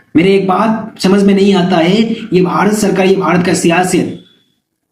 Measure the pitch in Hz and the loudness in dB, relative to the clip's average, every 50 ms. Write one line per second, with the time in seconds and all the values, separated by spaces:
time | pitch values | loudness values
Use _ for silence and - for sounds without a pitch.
0 | _ _ - 156 170 190 196 190 185 190 185 180 214 226 220 - - - - - | _ _ -2 0 2 2 2 0 0 0 -2 -2 0 -2 -2 -4 -6 -12 -10 -4
1 | - 185 190 202 196 202 196 190 196 202 190 175 175 185 180 170 160 175 196 226 | 0 0 2 2 2 2 2 2 2 2 2 2 0 0 0 0 0 2 2 0
2 | 226 226 226 - - - - 185 180 170 - 160 175 208 214 - 202 190 170 175 | 0 0 -2 -6 -6 -2 0 0 0 0 0 -2 -2 -2 -2 0 -2 -2 0 0
3 | 185 190 196 - - 165 175 175 170 185 170 170 - 175 165 175 185 175 - 160 | 2 2 0 0 0 -2 -2 0 0 0 -2 0 0 0 0 0 0 0 0 -2
4 | 127 - - - - _ _ _ _ _ _ _ _ _ _ _ _ _ | -2 -4 -6 -12 -18 _ _ _ _ _ _ _ _ _ _ _ _ _